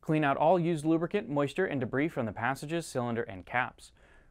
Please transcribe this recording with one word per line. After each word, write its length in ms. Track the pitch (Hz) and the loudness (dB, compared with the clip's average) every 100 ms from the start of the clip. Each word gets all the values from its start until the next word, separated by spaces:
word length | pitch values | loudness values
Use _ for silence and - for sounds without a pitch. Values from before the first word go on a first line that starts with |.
| - | 0
Clean 160 | 156 | 2
out 140 | 151 139 | 2 4
all 200 | 151 185 | 4 4
used 280 | 165 165 156 | 4 0 2
lubricant, 420 | 160 165 208 123 | 2 2 -4 -2
moisture, 380 | 143 143 - 190 | 0 0 0 -2
and 160 | 139 | 0
debris 260 | 120 127 156 | -2 0 0
from 180 | 151 113 | -2 -4
the 60 | |
passages, 540 | 101 113 135 147 170 160 | -2 -4 -4 -4 -6 -4
cylinder, 380 | 131 120 117 | -4 -2 -2
and 220 | 117 95 - | -4 -8 -4
caps. 460 | 120 123 - - - - - - | -2 -2 -6 -20 -20 -20 -20 -20